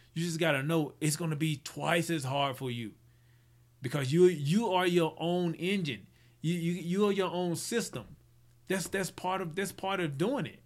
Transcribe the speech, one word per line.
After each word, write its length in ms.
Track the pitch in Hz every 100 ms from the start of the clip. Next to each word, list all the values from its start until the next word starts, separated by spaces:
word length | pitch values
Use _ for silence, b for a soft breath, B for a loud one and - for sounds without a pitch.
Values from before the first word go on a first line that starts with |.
| b
you 120 | 160 170
just 140 | 160
gotta 220 | 165 143
know 320 | 143 165 151 -
it's 160 | 151 151
gonna 200 | 170 151
be 260 | 160 147
twice 460 | - - 147 170 165
as 160 | 165 131
hard 320 | 139 139 127
for 120 | 135
you 220 | 120 110 - - b b b b b b _
because 300 | 131 147 131
you, 140 | 160 180
you 480 | 165 143 196 233
are 120 | 185 180
your 300 | 175 160 151
own 360 | 165 175 175
engine. 520 | 160 170 202 160 104 - b b b
You, 120 | 156
you, 180 | 175 165
you 340 | 175 165 185 208
are 40 |
your 200 | 190 185
own 240 | 170 180 160
system. 500 | - 233 - - 101 - _ _ - - -
That's, 200 | 190 170
that's 240 | 196 180
part 300 | - 180 190
of, 140 | 185 160
that's 160 | 190
part 280 | - 190 190
of 180 | 170 135
doing 280 | 185 277 143
it. 140 | -